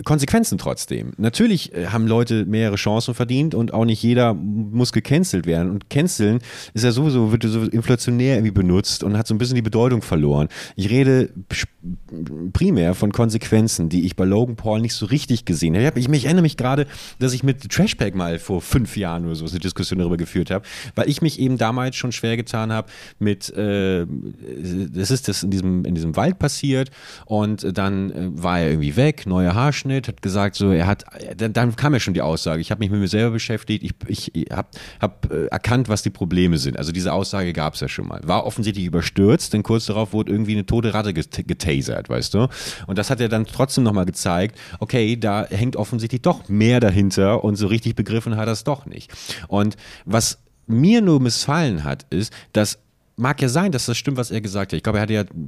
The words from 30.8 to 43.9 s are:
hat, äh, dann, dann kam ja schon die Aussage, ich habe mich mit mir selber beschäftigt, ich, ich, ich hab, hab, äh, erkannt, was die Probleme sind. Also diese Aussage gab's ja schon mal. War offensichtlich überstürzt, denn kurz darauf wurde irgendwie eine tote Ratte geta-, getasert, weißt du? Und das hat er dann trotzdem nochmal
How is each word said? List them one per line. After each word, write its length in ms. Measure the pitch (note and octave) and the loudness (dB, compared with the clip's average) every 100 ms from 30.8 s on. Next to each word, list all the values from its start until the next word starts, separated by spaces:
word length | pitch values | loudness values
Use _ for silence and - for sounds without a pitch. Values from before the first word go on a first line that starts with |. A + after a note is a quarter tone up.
| F2+ | 2
hat, 200 | G2+ - - | 0 -4 -16
äh, 100 | - | -14
dann, 200 | - A2 | -6 -4
dann 240 | A2+ A#2+ A2+ | 0 0 2
kam 160 | D3 | 2
ja 80 | C3+ | 2
schon 120 | - | 2
die 80 | F2+ | 0
Aussage, 380 | C#2 D#2+ F2 D#2+ | 0 0 -2 -2
ich 100 | E2 | -4
habe 100 | G#2 | -4
mich 120 | G2+ | -2
mit 80 | G2+ | 0
mir 80 | F#2+ | 0
selber 240 | G#2 A#2 | 2 2
beschäftigt, 540 | A2+ - A2 - G#2+ - | 0 -4 -4 -2 -4 -4
ich, 80 | - - | -8 -6
ich, 280 | - - - | -6 -6 -6
ich 120 | - | -4
hab, 200 | - - - - - | -6 -8 -12 -20 -4
hab, 320 | G#2 - - | -4 -2 -4
äh, 140 | D2+ C2+ | -2 -2
erkannt, 420 | - - B2 A#2+ | -4 0 0 2
was 160 | G#2 | -2
die 60 | G#2+ | -2
Probleme 480 | - F2 F2+ F2+ D#2+ | -4 0 2 4 4
sind. 200 | C2+ B1 | 0 -4
Also 140 | D2 | -4
diese 220 | E2+ F2+ | -4 -2
Aussage 400 | E2+ G2 G2+ F2+ | -2 -2 -2 -4
gab's 260 | D#2+ D#2 - | -2 -4 -4
ja 80 | D2 | -6
schon 220 | - G1+ | -6 -8
mal. 100 | G1+ D#2 | -8 -2
War 200 | G2 - | 0 0
offensichtlich 400 | A#2 G#2+ G2+ F2 | -4 -4 -2 -2
überstürzt, 680 | E2+ - - G2 A#2+ - | -2 0 4 6 6 2
denn 100 | G#2+ | -2
kurz 220 | G2+ A2+ - | 2 0 0
darauf 260 | G#2 G#2+ | -2 -2
wurde 220 | G#2+ - | -2 0
irgendwie 200 | G#2 G#2+ | 0 0
eine 120 | G#2+ F#2+ | -2 0
tote 280 | A#2 A2+ | 0 0
Ratte 200 | G#2 G#2+ | 0 -2
geta-, 300 | E2 - - | -2 -4 -6
getasert, 640 | - - - C#2 A#1+ G1+ - | -6 -4 -2 -2 -2 -6 -4
weißt 240 | A#1+ - | -4 0
du? 160 | G2 C3 - - - - | 0 0 -2 -12 -12 -6
Und 100 | G2 | -4
das 120 | G2+ | -2
hat 120 | B2 | -2
er 80 | A#2 | 0
dann 160 | A2 G#2+ | 0 -2
trotzdem 400 | - C3+ - | -2 0 2
nochmal 200 | A#2 | 2